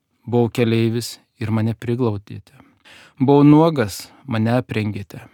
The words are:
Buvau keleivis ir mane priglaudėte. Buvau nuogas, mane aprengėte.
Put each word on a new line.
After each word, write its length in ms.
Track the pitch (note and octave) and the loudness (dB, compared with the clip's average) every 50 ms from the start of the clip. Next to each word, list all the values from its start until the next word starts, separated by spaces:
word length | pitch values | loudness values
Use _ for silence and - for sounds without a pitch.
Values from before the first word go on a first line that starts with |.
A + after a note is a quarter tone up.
| _ _ _ _ _ | _ _ _ _ _
Buvau 240 | - A#2 A#2+ A#2+ | -2 0 0 0
keleivis 720 | A2 - B2+ A#2+ A2+ A#2 A2+ A2+ A2+ A2+ A#2+ A2+ - - - _ _ _ | 0 0 -2 0 0 2 0 0 0 -2 -4 -8 -10 -14 -18 _ _ _
ir 160 | - A2+ G#2 | -10 -6 -4
mane 240 | A2 A2 A2 A2+ A2 | -2 -2 -2 -2 -4
priglaudėte. 800 | - - A#2+ A#2+ B2 B2+ A2+ G#2 G2 G2+ - A2 G2+ - _ _ _ _ _ _ _ _ - - - - _ _ - | -6 -6 -6 -4 -2 -2 -2 -4 -6 -10 -14 -18 -20 -20 _ _ _ _ _ _ _ _ -20 -20 -20 -20 _ _ 0
Buvau 240 | C3 C3 C#3+ C#3+ C#3+ | 2 4 6 6 8
nuogas, 640 | D3 D3+ D3+ D#3+ E3+ D#3+ C3+ G#2+ G2+ - - - - _ _ _ | 8 6 6 4 2 2 -2 -4 -4 -6 -10 -16 -20 _ _ _
mane 320 | C3 A2+ A2 G#2+ A2+ A#2+ | -8 -4 -4 -2 -2 -2
aprengėte. 720 | B2+ A#2+ - - A2 G#2 G#2+ G2+ G#2+ G2 - - - - - | -2 -4 -4 -6 -6 -6 -6 -8 -10 -12 -16 -18 -20 -20 -20